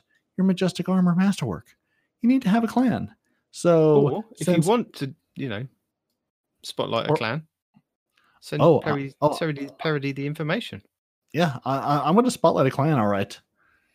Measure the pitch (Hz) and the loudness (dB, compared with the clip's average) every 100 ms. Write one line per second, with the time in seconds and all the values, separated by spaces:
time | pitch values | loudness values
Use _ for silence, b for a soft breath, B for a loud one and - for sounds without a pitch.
0 | _ _ _ - 190 180 185 - 175 185 | _ _ _ -2 0 0 -2 -2 -2 2
1 | 180 170 196 190 127 82 - _ _ _ | 2 2 0 0 -4 -8 -12 _ _ _
2 | _ _ 233 262 190 226 226 - 254 139 | _ _ 0 2 2 0 2 0 0 0
3 | 101 _ _ _ _ - 170 165 156 147 | -4 _ _ _ _ -2 2 4 6 6
4 | 139 170 - - 156 170 160 240 - - | 4 0 -8 -6 0 2 4 2 0 -8
5 | 135 - _ - 131 104 131 _ _ _ | -10 -10 _ -12 -8 -8 -10 _ _ _
6 | _ _ _ _ _ _ - - 104 113 | _ _ _ _ _ _ -14 -8 -4 -2
7 | 107 151 110 143 156 _ _ _ _ _ | -2 -2 -2 -6 -10 _ _ _ _ _
8 | _ _ _ _ - 147 156 143 156 143 | _ _ _ _ -8 2 4 4 2 -4
9 | 139 - 151 139 165 143 139 - 160 151 | -6 -2 -2 -2 -6 -6 -10 -8 -6 -4
10 | 139 135 143 151 151 202 - 101 - _ | -6 -6 -8 -6 -6 -6 -8 -16 -20 _
11 | _ _ _ 135 170 123 123 135 123 143 | _ _ _ -2 -2 -4 -6 -4 -2 0
12 | 135 196 254 - 165 165 135 - 147 147 | 2 2 2 2 2 4 2 2 0 2
13 | 104 101 101 - _ _ _ _ _ | 2 0 -4 -10 _ _ _ _ _